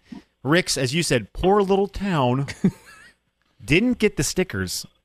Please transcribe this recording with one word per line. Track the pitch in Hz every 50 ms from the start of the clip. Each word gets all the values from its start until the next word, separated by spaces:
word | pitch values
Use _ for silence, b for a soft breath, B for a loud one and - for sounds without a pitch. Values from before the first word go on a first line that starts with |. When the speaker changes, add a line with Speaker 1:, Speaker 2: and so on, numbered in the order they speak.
| B B B B B B B B -
Speaker 1:
Rick's, | 131 156 180 175 - - 127
as | 139 120 135
you | 170 156
said, | - 147 120 101 - -
poor | - - 185 202 214
little | 196 185 196 196 202 196
town | - - 190 202 175 151 127 123 123 135 139 - - - -
Speaker 2:
<laughs> | 185 - B B B B B B B B B B _ _ _ _ _ _ - 101
Speaker 1:
didn't | 101 143 185 233 254 240 -
get | 214 202 - -
the | 143
stickers | - - 185 180 - - 95 92 90 - - - - _ _